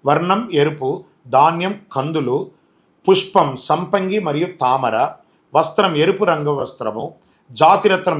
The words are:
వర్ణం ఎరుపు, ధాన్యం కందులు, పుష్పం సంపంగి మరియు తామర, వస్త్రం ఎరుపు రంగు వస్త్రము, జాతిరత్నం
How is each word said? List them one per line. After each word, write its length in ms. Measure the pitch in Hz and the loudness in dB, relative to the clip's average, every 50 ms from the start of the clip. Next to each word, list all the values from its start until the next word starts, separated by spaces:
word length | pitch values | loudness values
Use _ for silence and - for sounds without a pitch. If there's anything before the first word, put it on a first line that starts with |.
| _ | _
వర్ణం 440 | 135 147 160 175 180 196 214 240 214 170 | 2 0 0 2 0 -2 -2 -2 -2 0
ఎరుపు, 360 | 147 147 156 151 - 135 131 143 - - _ _ _ _ | 0 0 0 -2 -4 -4 -4 -4 -6 -10 _ _ _ _
ధాన్యం 540 | 123 127 131 147 160 165 170 180 190 208 202 - _ - | 0 2 4 4 4 2 0 -4 -4 -6 -8 -14 _ -6
కందులు, 680 | 135 135 151 160 156 135 123 127 147 - - _ _ _ _ _ _ _ _ _ _ _ 185 | -6 -4 -2 -4 -4 -2 -2 -2 -4 -4 -8 _ _ _ _ _ _ _ _ _ _ _ 4
పుష్పం 380 | 190 190 - - - 196 160 143 131 | 4 4 2 0 2 2 2 2 -2
సంపంగి 640 | 123 - - 156 160 180 - - 196 190 190 196 214 | -8 -2 -2 -2 -2 -2 -2 -2 -2 -2 -2 -4 -4
మరియు 280 | 185 156 143 151 170 175 - - | -4 -2 -2 -2 -4 -4 -4 -2
తామర, 360 | 131 123 131 135 131 117 110 113 131 151 - _ _ _ _ _ _ _ - | 0 0 0 0 0 -2 0 -2 -2 -4 -6 _ _ _ _ _ _ _ 0
వస్త్రం 380 | 147 160 156 - - 196 185 160 | 0 0 0 0 0 0 2 2
ఎరుపు 260 | 147 151 180 190 196 208 | 2 2 2 2 0 0
రంగు 260 | 180 165 151 147 147 | 0 0 0 -2 -2
వస్త్రము, 640 | 147 139 127 117 - - 120 110 107 113 - - - _ _ _ _ _ _ _ | -2 -2 -4 -8 -8 -8 -8 -6 -6 -8 -12 -12 -14 _ _ _ _ _ _ _
జాతిరత్నం 680 | 123 107 160 160 196 196 196 202 190 185 185 185 160 | 0 4 4 6 6 4 4 2 2 2 0 -2 -2